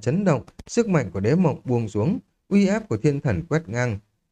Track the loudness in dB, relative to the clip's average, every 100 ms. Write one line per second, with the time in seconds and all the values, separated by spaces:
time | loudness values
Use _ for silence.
0 | -2 0 2 0 -2 -18 -6 -2 2 0
1 | 0 -2 0 2 2 0 -2 -2 0 -2
2 | 0 -2 -6 _ 0 2 4 0 -2 -2
3 | 0 0 -2 -2 -2 -4 -2 -4 -2 -4
4 | _ _ _